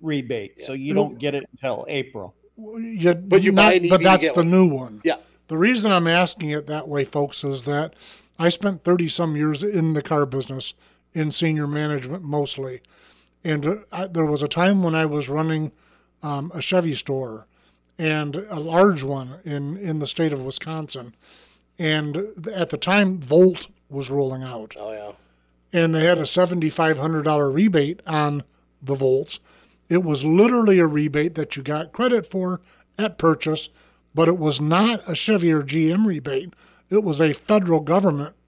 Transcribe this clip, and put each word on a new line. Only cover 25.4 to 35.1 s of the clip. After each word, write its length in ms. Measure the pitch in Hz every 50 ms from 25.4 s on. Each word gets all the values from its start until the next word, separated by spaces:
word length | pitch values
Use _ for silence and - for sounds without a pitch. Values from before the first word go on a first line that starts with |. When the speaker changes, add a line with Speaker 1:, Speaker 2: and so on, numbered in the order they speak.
| _ _ _ _ _ _
Speaker 3:
And 200 | - 175 165 165
they 120 | 160 156 160
had 140 | 170 180 160
a 80 | 151
seventy-five 720 | - - 180 180 175 180 175 156 156 - - 156 160 156 131
hundred 240 | 143 160 165 151 143
dollar 260 | 156 151 147 143 139
rebate 500 | 135 160 214 220 175 156 139 147 180 - -
on 380 | 165 160 151 147 147 147 143 - _ _ _ _ _ _ _
the 140 | 143 135 139
Volts. 460 | 131 135 131 131 135 147 - - - _ _ _ _ _ _ _ _ _ -
It 140 | 165 180
was 220 | 180 160 147 131 139
literally 540 | 156 165 185 220 240 247 240 226 208 190 180
a 80 | 170
rebate 480 | 156 147 151 151 147 135 151 156 170 160
that 220 | 160 147 - -
you 60 | 143
got 300 | 131 143 151 156 165 156
credit 380 | - - 247 254 247 220 170 -
for 320 | - 190 185 185 180 - _ _ _ _ _ _ _ -
at 200 | 214 214 - -
purchase, 500 | 165 165 156 156 - 156 156 156 - - _ _ _ _ _ _ _ _ -
but 140 | 156 165 165
it 100 | 175 180
was 220 | 156 156 139 131
not 420 | 151 151 165 185 220 233 233 196 -
a 80 | -